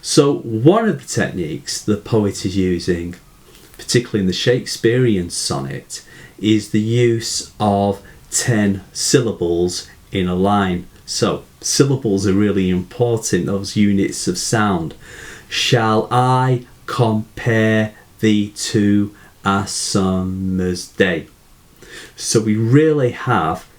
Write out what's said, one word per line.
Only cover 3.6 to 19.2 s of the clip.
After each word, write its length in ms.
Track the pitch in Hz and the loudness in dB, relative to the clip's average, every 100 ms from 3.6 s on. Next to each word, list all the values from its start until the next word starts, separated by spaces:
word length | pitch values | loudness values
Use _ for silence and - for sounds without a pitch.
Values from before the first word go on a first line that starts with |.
| - - | -20 -20
particularly 440 | - - - 107 | -2 -2 0 0
in 60 | 95 | 0
the 60 | |
Shakespearean 960 | 90 - 123 - - 113 120 127 101 87 | 0 0 0 -2 0 2 2 2 2 -2
sonnet, 760 | - - 69 69 67 - - - - - - | -6 -6 -6 -6 -10 -12 -18 -18 -20 -20 -4
is 320 | 107 110 104 | 2 2 2
the 100 | 110 | -2
use 720 | 107 117 120 113 - - - - | 0 2 2 0 -4 -8 -10 -2
of 440 | 107 101 101 98 - - - | 0 2 2 -2 -8 -20 -6
ten 540 | - - 113 101 95 - | -4 0 2 2 -2 -6
syllables 960 | - - - 113 95 87 85 90 - - - - | -8 0 2 2 -2 -2 0 0 -2 -12 -20 -6
in 160 | 98 90 | -2 0
a 60 | |
line. 520 | 90 98 104 95 90 - - - | 0 2 2 2 -2 -6 -20 -10
So 380 | - 101 78 - - | -2 0 -2 -8 -12
syllables 680 | - - 135 131 113 98 101 | -6 0 2 2 0 0 0
are 60 | |
really 380 | 95 104 98 92 | 2 2 2 0
important, 760 | 90 90 - 120 113 - 92 82 | 0 -4 -2 0 0 -2 -2 -2
those 300 | 98 98 - | -4 -4 0
units 520 | 104 98 98 - - | 2 2 0 -2 -4
of 100 | 92 | -4
sound. 560 | - 117 107 90 80 - - - - - - | -2 0 0 0 -4 -10 -20 -20 -18 -20 -10
Shall 600 | - - 127 110 107 - | -6 0 2 4 2 2
I 560 | 123 127 127 131 127 - - - | 2 2 2 2 0 -4 -20 -10
compare 1080 | - 117 107 107 - - 113 110 110 107 - - - | 0 2 2 -4 -6 0 2 2 2 0 -6 -20 -2
thee 300 | 110 104 104 | 2 2 0
to 640 | - - 113 101 101 101 - | -6 -2 0 4 2 0 -6